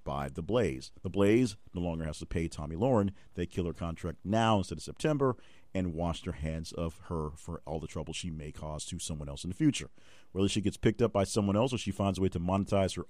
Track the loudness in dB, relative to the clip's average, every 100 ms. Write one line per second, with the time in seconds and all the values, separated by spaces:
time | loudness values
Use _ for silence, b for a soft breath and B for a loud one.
0 | -6 -4 -4 -6 0 2 2 0 -8 -10
1 | -4 4 6 8 6 0 -8 -4 -2 -2
2 | -4 -6 -4 -2 -2 -4 -6 0 4 6
3 | 4 b b -6 -4 -2 -4 -4 -6 -4
4 | -8 -6 0 4 6 4 2 -6 -8 -2
5 | 0 4 2 0 b b b -2 -2 0
6 | -2 -2 -6 -4 -4 -4 -6 -4 -4 -6
7 | -6 -4 -4 -8 -10 -10 -6 -6 -6 -8
8 | -6 -6 -6 -8 -10 -10 -8 -8 -8 -8
9 | -6 -6 -8 -8 -8 2 2 2 -6 b
10 | b b b 2 2 4 0 2 2 4
11 | 4 4 2 2 2 2 2 0 -4 0
12 | 0 2 0 2 0 0 2 2 2 -2
13 | -6